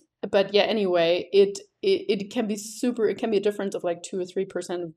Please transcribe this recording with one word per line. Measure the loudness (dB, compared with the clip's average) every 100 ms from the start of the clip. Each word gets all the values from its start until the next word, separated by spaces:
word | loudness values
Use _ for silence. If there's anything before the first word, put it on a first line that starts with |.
| -14 _ 0
but | 2 4
yeah, | 4
anyway, | 4 2 2 4 4 2 2
it, | 4 4 2 -14 _
it, | 0 2 0 -2
it | -2
can | -4 -4
be | -4
super, | -8 -4 -4 0 0
it | 0
can | 0
be | 0
a |
difference | 0 -2 -4
of, | -4
like, | -4 -4
two | -6 -6
or |
three | -4 -4 -4
percent | -6 -6 -6 -8